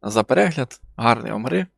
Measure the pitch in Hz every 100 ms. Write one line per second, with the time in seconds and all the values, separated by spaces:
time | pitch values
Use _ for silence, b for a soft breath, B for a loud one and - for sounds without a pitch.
0 | 98 107 107 131 202 160 127 - - -
1 | 117 - 113 107 120 180 185